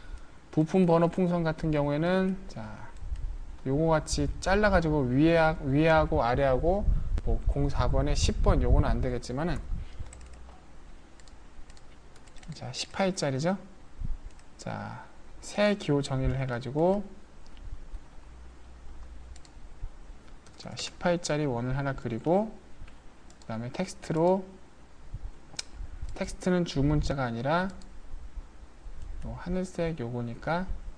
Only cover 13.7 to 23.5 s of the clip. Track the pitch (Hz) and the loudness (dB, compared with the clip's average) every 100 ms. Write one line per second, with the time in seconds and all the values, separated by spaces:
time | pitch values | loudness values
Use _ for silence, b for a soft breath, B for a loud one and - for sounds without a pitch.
13.7 | - - - - - - - - - 113 | -16 -14 -6 -2 -2 -4 -14 -18 -12 -8
14.7 | 107 104 117 - - - - - - 208 | -8 -8 -10 -14 -16 -14 -14 -8 2 2
15.7 | 202 - 143 139 131 131 131 131 120 123 | 2 2 0 2 0 0 0 -2 -4 -4
16.7 | 147 175 202 208 - - - - - - | 2 4 2 -2 -12 -18 -16 -14 -12 -10
17.7 | - - - - - - - - - - | -10 -8 -12 -12 -16 -16 -18 -18 -18 -18
18.7 | - - - - - - - - - - | -16 -14 -12 -12 -14 -14 -14 -16 -16 -16
19.7 | - - - - - - - - - - | -10 -10 -10 -16 -16 -16 -18 -18 -16 -12
20.7 | 127 - - 180 170 170 151 151 117 127 | -10 -10 -4 0 0 0 0 0 0 0
21.7 | 135 139 131 123 113 151 185 220 - - | 0 -2 -2 -4 -2 2 2 2 -6 -16
22.7 | - - - - - - - - | -14 -14 -14 -18 -18 -20 -16 -8